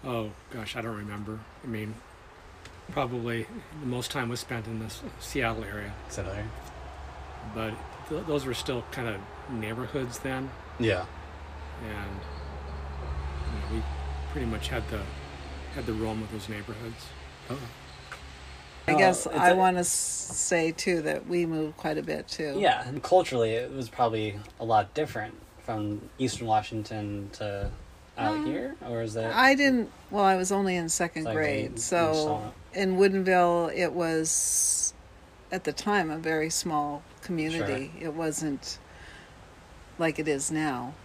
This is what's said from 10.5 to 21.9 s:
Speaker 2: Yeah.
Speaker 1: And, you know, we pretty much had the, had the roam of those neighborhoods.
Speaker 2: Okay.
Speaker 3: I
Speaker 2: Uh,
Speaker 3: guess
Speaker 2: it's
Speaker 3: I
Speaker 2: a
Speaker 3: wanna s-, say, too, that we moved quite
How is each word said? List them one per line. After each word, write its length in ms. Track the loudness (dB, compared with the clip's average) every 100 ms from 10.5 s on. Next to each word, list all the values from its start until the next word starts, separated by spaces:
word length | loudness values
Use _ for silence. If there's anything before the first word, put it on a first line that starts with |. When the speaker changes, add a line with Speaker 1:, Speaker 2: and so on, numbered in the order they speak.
| -10 -14 0
Speaker 2:
Yeah. 260 | 2 2 -2 -10 -14 -14 -12 -12 -10 -10
Speaker 1:
And, 340 | -8 -6 -6 -8 -8 -8 -8 -10 -8 -8 -8 -6 -4 -4 -4 -4 -4
you 60 | -4
know, 160 | -2 -2
we 60 | -2 -4 -4 -6 -4
pretty 120 | -2 -2
much 200 | -2 -2
had 180 | -2 -2
the, 100 | -4 -4 -8 -10 -10 -10 -10 -8
had 120 | -4
the 80 | -2
roam 280 | 0 0 -2
of 80 | -4
those 160 | -6 -6
neighborhoods. 560 | -8 -8 -8 -8 -10 -14 -14 -16 -16 -10
Speaker 2:
Okay. 120 | -8 -8 -14 -16 -16 -14 -14 -14 -14 -14 -16 -16 -6 4
Speaker 3:
I 40 |
Speaker 2:
Uh, 20 | 8
Speaker 3:
guess 280 | 8 6
Speaker 2:
it's 80 | 0
Speaker 3:
I 160 | 6 8
Speaker 2:
a 40 |
Speaker 3:
wanna 240 | 10 8 6
s-, 80 | 2
say, 840 | 0 0 -4 -4 -2 2 4 4
too, 280 | 2 2 2
that 240 | 2 -2 0
we 180 | 2
moved 320 | 2 0 -2 -2
quite 200 | -2